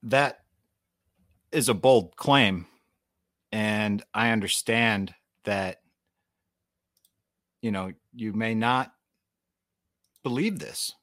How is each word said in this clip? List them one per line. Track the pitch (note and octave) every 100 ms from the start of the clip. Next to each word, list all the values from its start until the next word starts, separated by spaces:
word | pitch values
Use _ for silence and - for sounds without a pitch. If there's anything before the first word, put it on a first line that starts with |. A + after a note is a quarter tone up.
That | A#2+ C3+ C#3+ - _ _ _ _ _ _ _ _ _ _ _
is | E3 A2+
a |
bold | G#2+ C3 B2+ E2+ -
claim, | - C#3 A2 F#2 E2+ _ _ _ _ _ _ _ _
and | A2 G#2+ G#2+ G#2+ G2+ -
I | - A#2
understand | A2+ G2 - - A2+ A#2 G#2 G2 - _ _
that, | - G2+ F#2+ F#2 _ _ _ _ _ _ _ _ _ _ _ _ _ _ _ _ _ _
you | A2+
know, | G#2 F#2+ - _
you | A#2+ A2
may | G#2 A2+
not | A2 A#2 B2+ - _ _ _ _ _ _ _ _ _ _ _ _ _
believe | C#3 B2 G#3 G3
this. | C#2+ - - -